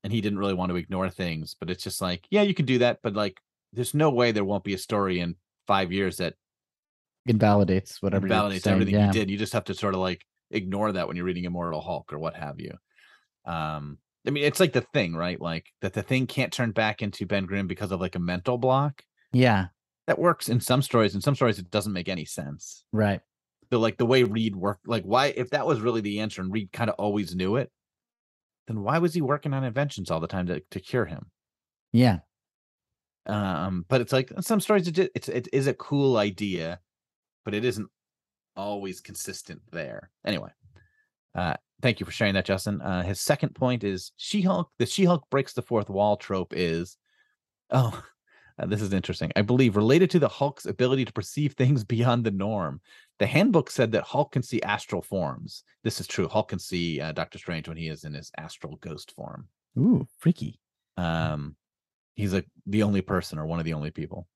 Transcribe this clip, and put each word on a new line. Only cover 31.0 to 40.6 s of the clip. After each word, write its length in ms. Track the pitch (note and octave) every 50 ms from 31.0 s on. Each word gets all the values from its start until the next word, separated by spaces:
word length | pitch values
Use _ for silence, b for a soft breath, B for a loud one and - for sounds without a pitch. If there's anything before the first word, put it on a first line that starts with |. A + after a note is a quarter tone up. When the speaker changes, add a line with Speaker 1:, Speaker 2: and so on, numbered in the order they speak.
| G#2
Speaker 1:
him? 240 | D#2 E2 - - - _ _ _ _ _ _ _ _ _ _ _ _
Speaker 2:
Yeah. 280 | - A#2 B2+ B2 G2 D#2+ _ _ _ _ _ _ _ _ _ _ _ _ _ _ _ _ _ _ _ _ _
Speaker 1:
Um, 600 | - G#2 G#2 G2+ F#2+ F#2 D2+ E2+ G2 F#2+ F2+ F2 _
but 140 | C3+ C3
it's 100 | A#2 -
like, 180 | C3+ C3 C3 -
in 120 | A2+ -
some 180 | F3+ - A3+ G#3
stories, 260 | - - G#3+ G3+ F3+
it 60 | F3
ju-, 160 | D#3 F3+ F#3 F#3 _
it's, 160 | - - -
it 180 | - B2 - - -
is 120 | C#3+ C3+
a 80 | C#3 A#2
cool 440 | _ - - C#3+ C#3+ C#3 C3+ B2 A2
idea, 600 | G2+ G#2 F#2 - G#2+ G2+ F#2 E2+ D#2+ E2 F2 F2+ _ _ _ _ _ _ _ _ _ _ _ _ _
but 100 | A2 G#2
it 100 | G#2 A2+
isn't 240 | B2+ F#2+ G#2 G#2+ - _ _ _ _ _ _ _ _ _ _ _ _ _
always 440 | - G2 G#2 G#2 G2+ G2 F#2+ F2+ -
consistent 600 | _ - F2+ - - - F#2 - - - E2+ - _ _
there. 380 | - E2+ D#2 C2+ A1+ G1+ - _ _ _ _
Anyway, 240 | - G#2 D2+ G1+ G1+ _ _